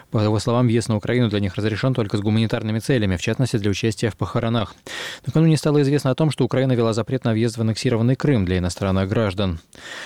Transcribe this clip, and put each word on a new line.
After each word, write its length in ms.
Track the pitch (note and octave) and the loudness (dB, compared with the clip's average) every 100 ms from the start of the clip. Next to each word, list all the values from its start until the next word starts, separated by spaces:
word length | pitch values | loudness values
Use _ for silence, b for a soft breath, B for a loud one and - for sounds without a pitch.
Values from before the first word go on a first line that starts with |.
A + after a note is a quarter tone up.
| B | B
По 80 | A2 | 0
его 220 | G#2+ G#2+ | 2 2
словам, 260 | A2+ A#2 B2 | 2 2 4
въезд 240 | A#2 A2 | 2 0
на 60 | G#2+ | -2
Украину 340 | - A#2+ A#2 | 0 0 2
для 120 | G#2 | 0
них 120 | G2+ - | -2 -2
разрешён 360 | G#2+ G#2 C3+ | -2 0 -2
только 240 | B2 G#2+ A2 | 0 -2 -2
с 40 | |
гуманитарными 580 | G2+ A2 A2+ A#2 A2 A2 | 0 2 2 -2 -2 -4
целями, 380 | - C3+ G#2 F2+ | 0 0 2 0
в 40 | |
частности, 360 | - A2 B2+ A2+ | -2 -2 0 0
для 120 | G2+ | 0
участия 400 | G2 A2+ A2 A#2 | 0 -2 0 -2
в 80 | - | -2
похоронах. 560 | G2 - A2+ A#2 G#2 - - B B B - | -4 -2 -2 -2 -4 -8 -16 B B B -4
Накануне 300 | D#3 D#3+ D#3 | 2 4 4
стало 260 | D#3 D3 | 2 2
известно 260 | C3+ C#3+ C3+ | 2 2 0
о 60 | B2+ | 0
том, 160 | D#3+ | 0
что 120 | - | 0
Украина 280 | B2+ B2+ C3 | 0 0 2
ввела 220 | B2 A#2 | 2 2
запрет 300 | A2 A2+ C3 | 0 -2 -2
на 100 | A#2+ | 0
въезд 240 | A2 A#2 A2+ | 0 0 0
в 40 | |
аннексированный 540 | A2+ G#2+ C3 A#2 A#2 C3 | -2 -2 0 2 2 2
Крым 280 | D3+ C3 | 2 2
для 140 | F2+ F#2 | 2 0
иностранных 500 | F2 - G2 F#2+ F#2+ | 0 -2 -2 0 0
граждан. 520 | A2 G#2+ F#2+ G2 E2+ - - B B | 0 0 0 -2 -4 -10 -20 B B